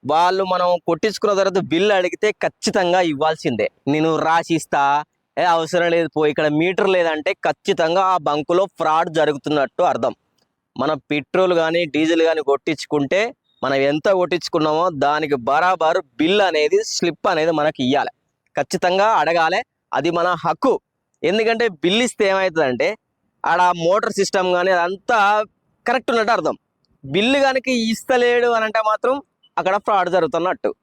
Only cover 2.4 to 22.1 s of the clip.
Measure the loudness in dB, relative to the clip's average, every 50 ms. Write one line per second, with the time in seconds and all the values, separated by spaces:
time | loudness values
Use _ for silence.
2.4 | -6 -6 _ _ -6 -2 0 0 0 2 2 2 2 0 0 0 -2 -2 -2 -2
3.4 | -4 -4 -2 -2 -4 -4 _ _ _ -2 0 0 2 0 0 0 0 0 0 0
4.4 | 0 0 -4 -4 -2 _ -2 0 2 2 0 0 -2 _ _ _ _ _ _ -2
5.4 | 0 2 2 0 0 0 0 0 0 2 2 0 0 0 _ 0 0 0 0 0
6.4 | 0 0 2 2 0 0 0 0 0 2 2 2 2 0 -2 -2 -4 -4 -6 _
7.4 | -4 -4 -4 _ _ -4 0 0 2 2 2 2 2 2 0 0 0 -2 -2 -2
8.4 | -2 0 0 0 0 0 _ _ -2 0 2 2 0 0 0 0 0 0 0 -4
9.4 | _ -2 0 0 -2 -2 _ 0 0 0 0 0 -2 -4 -4 _ _ _ _ _
10.4 | _ _ _ _ _ _ _ -6 -4 -2 -2 -4 _ _ -6 -6 -4 _ 0 0
11.4 | 2 2 2 2 0 0 0 -2 -2 -2 -2 -2 0 2 2 2 2 2 0 0
12.4 | 0 0 0 0 _ -6 -6 -6 -6 _ -2 -2 -2 0 0 0 0 -2 -6 _
13.4 | _ _ _ _ -4 -2 0 0 0 0 0 0 0 0 2 2 0 0 -2 -6
14.4 | -6 -4 -2 -2 0 0 0 0 0 -2 0 0 0 0 0 0 -2 -2 -4 -2
15.4 | 0 0 0 2 2 0 0 0 0 0 0 0 -4 _ _ -2 0 0 2 2
16.4 | 2 2 2 0 0 2 2 0 -2 -2 -6 -4 -4 -4 -4 _ -4 -2 0 0
17.4 | 0 0 0 0 -2 -2 -2 -2 -2 0 0 0 -2 -4 _ _ _ _ _ _
18.4 | _ _ _ -6 -6 _ -4 -2 0 0 2 2 2 2 2 2 0 0 0 0
19.4 | 0 0 0 -2 -4 _ _ _ _ _ -6 -2 -2 -2 -2 0 0 -2 -2 -2
20.4 | -2 -4 -4 0 0 0 0 0 _ _ _ _ _ _ _ _ -4 -2 0 0
21.4 | 0 0 0 0 -2 -4 -2 -2 -2 0 2 2 0 -2